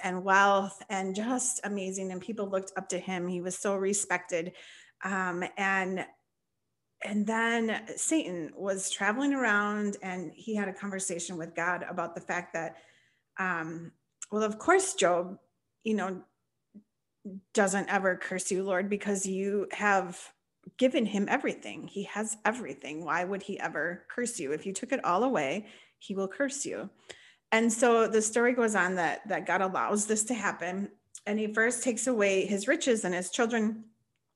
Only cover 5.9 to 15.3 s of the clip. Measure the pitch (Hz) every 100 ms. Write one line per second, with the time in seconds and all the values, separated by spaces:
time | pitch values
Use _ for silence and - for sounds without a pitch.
5.9 | 185 - - _ _ _ _ _ _ _
6.9 | _ 202 208 202 226 226 233 226 196 -
7.9 | - - 320 175 175 147 - 196 190 -
8.9 | - 202 226 285 269 233 208 208 208 208
9.9 | 202 190 185 156 - 226 208 196 190 202
10.9 | 190 190 170 170 175 170 170 170 175 -
11.9 | 180 170 180 - 175 175 170 165 - -
12.9 | _ _ _ _ - 185 170 160 170 170
13.9 | - _ _ - 208 214 214 - 370 370
14.9 | - 175 175 185